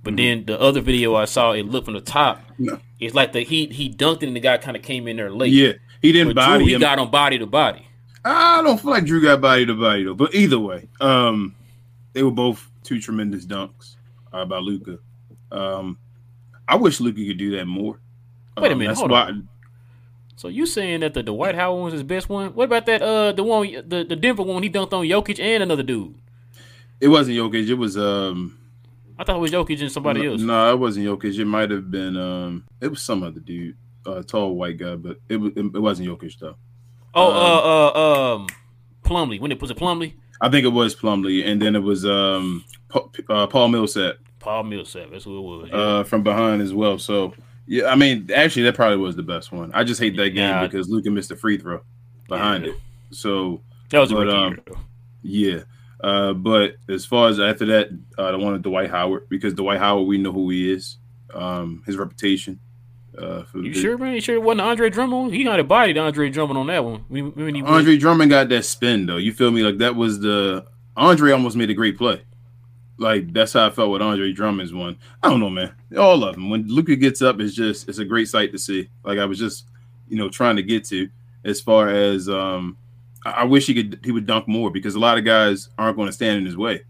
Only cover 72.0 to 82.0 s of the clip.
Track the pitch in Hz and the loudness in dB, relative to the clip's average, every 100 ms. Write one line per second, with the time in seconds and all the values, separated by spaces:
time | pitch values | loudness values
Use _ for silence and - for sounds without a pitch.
72 | 123 104 - - - - - - - - | -2 -2 -8 -20 -20 -20 -20 -20 -20 -4
73 | 113 107 85 87 110 - 110 110 107 98 | 0 0 0 0 2 4 2 2 0 0
74 | 107 101 98 95 107 101 90 90 87 85 | 0 0 -2 -2 -2 -2 -6 -8 -10 -12
75 | - - - 127 101 92 92 - - - | -18 -2 0 2 0 -4 -8 -10 -8 4
76 | 196 170 104 90 95 110 107 131 165 135 | 6 6 2 -4 -4 -4 0 0 2 4
77 | 135 131 127 104 104 113 110 101 - 101 | 4 4 2 2 -4 -2 -2 -4 -10 -10
78 | 98 113 110 110 104 95 - 95 92 - | -2 -2 0 0 -2 -4 -6 -6 -6 -12
79 | 98 101 101 98 110 - - - - - | -6 -4 -2 -4 -6 -8 -18 -20 -20 -20
80 | - 110 98 - 123 104 95 113 - 95 | -8 -6 -6 0 0 0 0 -4 -2 -6
81 | 95 _ - - 107 101 - 110 104 101 | -6 _ -20 -12 -8 -6 4 4 4 2